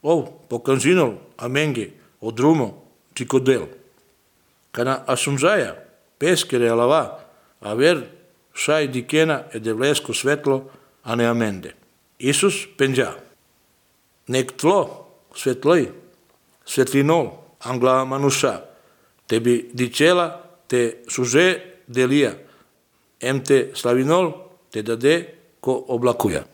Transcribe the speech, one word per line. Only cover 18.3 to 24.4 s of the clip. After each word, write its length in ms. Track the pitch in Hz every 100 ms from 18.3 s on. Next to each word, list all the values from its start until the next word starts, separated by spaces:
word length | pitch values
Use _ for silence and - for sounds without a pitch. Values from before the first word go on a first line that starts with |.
| 135 135 92 - _ _ _ _ _ _
tebi 420 | 113 120 120 -
dicela 540 | 123 120 - 156 180 170 - - _ _
te 340 | 123 117 - -
suže 380 | - 123 131 185 175 - - -
delija, 480 | 123 127 143 127 90 - _ _ _ _ _ _ _
em 220 | 123 135
te 280 | 135 135 117
slavinol 560 | - 123 123 131 170 175 151